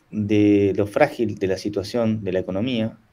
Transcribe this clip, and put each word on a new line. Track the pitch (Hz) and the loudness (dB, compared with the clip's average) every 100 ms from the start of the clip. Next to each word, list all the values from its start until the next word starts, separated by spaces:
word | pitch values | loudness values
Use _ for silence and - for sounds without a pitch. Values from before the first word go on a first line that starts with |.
| _ | _
de | 107 101 104 104 101 101 95 | -4 0 4 6 6 4 2
lo | 101 | -2
frágil | - 147 - 110 - | 2 0 0 -4 -2
de | 95 | -4
la | 92 | -4
situación | 104 98 95 123 110 107 | -4 -6 -4 -2 0 -2
de | 98 | -2
la | 92 | -4
economía | 90 92 127 120 110 - _ | -2 -4 -4 -2 -4 -8 _